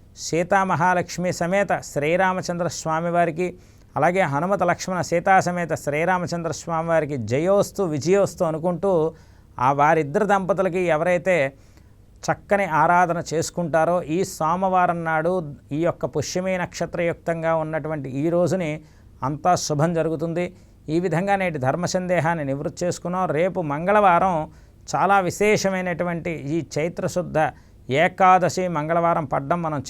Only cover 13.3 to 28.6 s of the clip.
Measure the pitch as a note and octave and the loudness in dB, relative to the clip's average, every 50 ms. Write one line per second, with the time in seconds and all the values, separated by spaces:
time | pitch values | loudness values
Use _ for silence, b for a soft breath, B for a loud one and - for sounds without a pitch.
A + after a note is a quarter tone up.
13.3 | D3 E3 D#3 - - F3 F3 D3+ D3+ D#3+ D#3+ E3+ F3 F3+ D3+ C#3 D#3+ F#3 F#3 F#3 | -2 -2 -2 -2 -4 -6 -4 0 2 2 2 2 2 0 -2 -2 -2 -2 -2 -4
14.3 | - - D#3+ D#3 F3 F#3 G3 F#3+ F#3 F3+ F3+ F3 E3+ E3+ E3 E3 D#3+ D#3 D#3+ F3+ | -4 -4 -2 -2 0 0 0 2 2 2 2 2 0 -2 -2 -2 0 0 0 0
15.3 | F#3 F#3 D#3+ D3 C#3 - - - C#3 D3+ E3+ E3 D#3 - D#3+ D#3 - D3+ C3 - | 0 -2 -4 -6 -12 -16 -10 -6 -4 0 0 0 0 -2 -6 -4 -4 -4 -4 -2
16.3 | - F3+ F#3 F#3+ F#3 F3+ E3+ E3+ - - E3+ - - F3 E3+ E3+ - - - F3 | -4 -4 -2 -2 -2 -2 -4 -6 -6 -6 -6 -6 -4 -2 -2 -2 -2 -4 -4 -4
17.3 | E3 E3 D#3+ E3 E3 D#3+ D#3 D#3 D#3+ D#3 C#3+ D#3 D#3+ D3 C3+ C3 B2+ C#3 D3+ E3+ | -4 -2 0 0 0 0 -2 -2 -4 -6 -4 -4 -6 -6 -6 -6 -4 -2 0 0
18.3 | E3+ F3 F3+ C#3 F3 F#3+ E3+ D3+ D3+ D#3 b b b b b b b - B2+ C3+ | 2 2 2 2 0 -2 -2 -4 -6 -8 b b b b b b b -6 -4 -4
19.3 | D3+ C#3+ - F3+ D3 E3 - - D3+ C#3+ D#3 E3+ E3+ D#3+ D3+ D#3 D#3+ C#3 E3 E3+ | -4 -2 0 2 2 2 0 -2 0 0 0 0 2 0 0 -2 -2 -4 -4 -4
20.3 | D#3+ F3 F3 F3+ b b b b b b - C#3+ D#3 F3 F3+ F#3 D#3 E3 G3 G3+ | -4 -4 -6 -6 b b b b b b -8 -4 -2 -2 0 0 0 0 2 0
21.3 | G3+ G3 F#3+ F3+ D#3 C#3+ B2+ C3 E3 E3+ F3+ - - F#3 F3+ F3 F3+ E3+ D3+ E3 | 0 0 0 -2 -2 -2 -2 -2 0 -2 -2 -2 -2 -4 -2 0 0 2 2 0
22.3 | E3+ D#3+ C#3+ C3+ C3+ C#3 - F3+ - - F3 - - - - F3 F3+ F#3 F#3 D#3+ | 0 -2 -2 -4 -4 -4 -6 -8 -6 -4 -4 -4 -4 -4 -6 -6 -2 -2 -2 0
23.3 | C#3+ D3+ F3 F#3+ F3 F#3+ E3 C#3+ C#3 D3+ F3 F#3+ G#3 G#3+ G#3 F#3 E3+ F3 F#3 F#3+ | 0 0 0 0 -2 -2 -4 -4 -4 -2 0 2 4 6 6 6 6 6 4 2
24.3 | F3 D#3 D#3 - b b b b b b b - - C#3+ E3 F#3+ G3+ G3 F3+ E3+ | 0 -2 -4 -6 b b b b b b b -6 -2 0 2 4 4 4 2 0
25.3 | - - G#3 G#3+ G#3+ - - F#3+ F#3+ F#3 F#3 F3+ E3+ D3+ F3 F3+ F3 E3 - F3 | 0 2 2 2 4 2 2 0 -2 -2 -2 -4 -4 -2 -2 -4 -4 -4 -4 -6
26.3 | D#3+ - C3+ C#3 D#3+ E3+ D3 - - D3 D#3 F3 F3 - F#3 E3 - F3+ E3 C#3+ | -6 -6 -6 -4 -4 -4 -4 -4 -4 -2 -2 -2 -4 -4 -6 -4 -2 -4 -4 -2
27.3 | C3+ D3+ D#3 B2+ b b b b b b - - B2+ D3 E3+ F#3 F#3 - F#3+ F#3 | 0 0 0 0 b b b b b b -6 -2 2 2 2 2 4 4 6 8
28.3 | F#3 F3+ F3 D#3 - F#3 | 8 6 4 2 0 -2